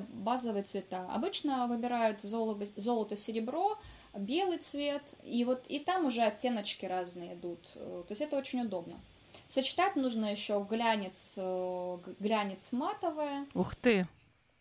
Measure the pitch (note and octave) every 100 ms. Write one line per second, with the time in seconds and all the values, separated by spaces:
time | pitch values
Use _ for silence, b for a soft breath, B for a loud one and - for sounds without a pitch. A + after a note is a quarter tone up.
0 | G3+ - G3 B3 A#3+ G3+ G3 G3 - F#3
1 | F#3 A3 F4 - D4+ C4 A#3+ A#3+ A#3+ A#3+
2 | A3+ G#3 G3+ A3+ A3 G#3 G3+ - G#3 A#3
3 | G#3 G#3 - A3 A3+ D4+ G4+ G#4+ B B
4 | B G#3 G3 D#4 F#4+ E4 - C#4+ C#4+ C#4+
5 | - - - A#3 A#3+ B3+ - C#4+ D#4+ F#4
6 | D4 A#3 A3 G#3+ B3 A3+ G3+ - F#3+ F#3
7 | F3+ F3 F3 F3 F3 E3+ - - - F3+
8 | F3 G#3+ D4+ C#4+ C4+ B3 A#3 F3+ E3+ -
9 | - b b b - C4+ C4 - F#4+ E4+
10 | B3+ A3+ G#3+ G#3 - G#3 G3 A3+ A#3 G#3+
11 | F#3 - - - F#3 F#3 F3+ F3+ F3+ F3
12 | F3+ - G3+ A3 G3+ F#3 - A#3+ E4+ G#4+
13 | F4 D4+ D4 C#4 C#4+ - - - B3 G3+
14 | F3+ - - _ _ _